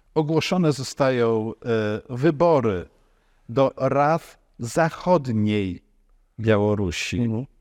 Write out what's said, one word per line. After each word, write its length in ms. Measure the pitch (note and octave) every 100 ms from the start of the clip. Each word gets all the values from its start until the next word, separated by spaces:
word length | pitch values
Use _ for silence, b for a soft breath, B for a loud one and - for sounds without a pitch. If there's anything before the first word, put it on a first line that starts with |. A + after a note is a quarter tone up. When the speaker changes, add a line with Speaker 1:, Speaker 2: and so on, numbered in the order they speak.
| _
Speaker 1:
ogłoszone 580 | - D3+ D#3+ - F#3 E3
zostają, 800 | C3 B2+ - C3+ B2+ A#2 A2+ A2 - B2 A2+ G#2+ G#2+ -
e, 60 | B2
wybory 720 | D3+ D3 E3+ D3+ A#2 F#2 D#2+ _ _ _ _ _ -
do 240 | A#2 C3+ -
rad 600 | C3 C3+ C#3+ E3 - - _ -
zachodniej 1200 | A#2+ D#3+ D#3+ - - F3+ C3 A2 G#2 G#2 F#2+ F2 _ _ _ _ _ -
Białorusi, 800 | A2+ G#2 G#2 G#2 G2 E2+ - F#2
Speaker 2:
Mhm. 260 | A#2+ A2 C3+ _